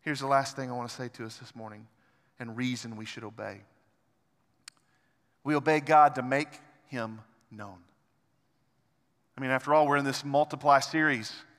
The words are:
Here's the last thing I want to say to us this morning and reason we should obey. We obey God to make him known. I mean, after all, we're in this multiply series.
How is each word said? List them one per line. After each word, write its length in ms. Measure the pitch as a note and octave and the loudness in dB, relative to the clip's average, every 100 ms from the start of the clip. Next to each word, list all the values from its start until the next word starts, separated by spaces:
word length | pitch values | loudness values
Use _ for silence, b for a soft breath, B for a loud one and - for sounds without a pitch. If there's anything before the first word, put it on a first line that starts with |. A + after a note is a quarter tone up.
Here's 200 | - C#3+ | -6 -6
the 60 | C#3 | 0
last 300 | C#3 C3+ - | 0 0 -6
thing 140 | C3 | -8
I 40 | |
want 140 | B2 A#2+ | -8 -8
to 60 | |
say 140 | - B2 | -10 -12
to 180 | - A2+ | -10 -14
us 100 | A2+ | -14
this 180 | A#2 | -20
morning 320 | A#2+ A2 G#2+ A2+ _ _ _ _ _ | -16 -16 -18 -20 _ _ _ _ _
and 180 | A#2+ A2+ | -12 -4
reason 400 | B2+ B2 A#2 A2 | -4 -4 -8 -12
we 80 | |
should 180 | A2 - | -12 -12
obey. 380 | A2 A2 G#2 G2 G2+ _ _ _ _ _ _ _ _ _ - _ _ _ _ _ _ _ | -14 -12 -12 -12 -20 _ _ _ _ _ _ _ _ _ -20 _ _ _ _ _ _ _
We 100 | - | -2
obey 260 | D3+ C3+ D3+ | 0 4 2
God 340 | C#3+ D#3 D3 C3+ | 6 6 6 4
to 60 | |
make 260 | B2 C3+ D3+ - - _ _ | -2 -2 -2 -10 -20 _ _
him 340 | C3 A2 A2 A2 _ _ | -8 -8 -10 -20 _ _
known. 260 | A2 G#2 F#2 F2 _ _ _ _ _ _ _ _ _ _ _ _ _ _ - | -16 -16 -18 _ _ _ _ _ _ _ _ _ _ _ _ _ _ _ -10
I 20 | |
mean, 100 | C3+ | 0
after 220 | C3 C#3 | 0 4
all, 140 | D3+ D3 | 4 6
we're 100 | C#3+ | 4
in 80 | |
this 180 | C#3 C3+ | 2 -4
multiply 580 | C#3+ C#3+ D3+ C#3 D3 C#3 | -2 0 0 0 4 4
series. 520 | C3 D#3+ D#3 C3 G#2+ - - | 4 0 0 0 -6 -14 -20